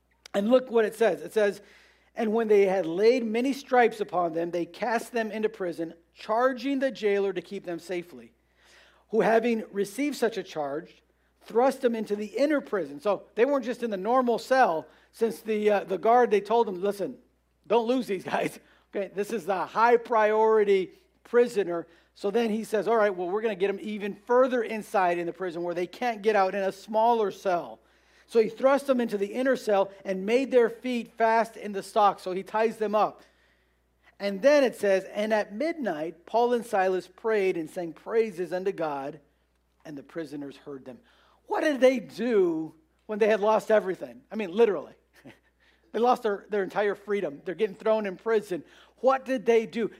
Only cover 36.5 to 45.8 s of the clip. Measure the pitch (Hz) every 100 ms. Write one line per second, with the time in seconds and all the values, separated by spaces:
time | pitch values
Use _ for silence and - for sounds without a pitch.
36.5 | 240 - 202 190 185 - _ 226 214 190
37.5 | 170 156 - 170 156 - 226 226 170 175
38.5 | 180 190 165 156 143 139 156 _ _ _
39.5 | _ _ _ 160 147 - 165 151 147 143
40.5 | 127 - 139 127 117 _ _ _ _ -
41.5 | 403 311 269 254 262 165 - 240 214 175
42.5 | 160 160 - _ _ - 214 208 214 208
43.5 | 220 - 214 185 175 135 123 - 208 196
44.5 | 190 226 170 117 - _ _ - - _
45.5 | _ _ _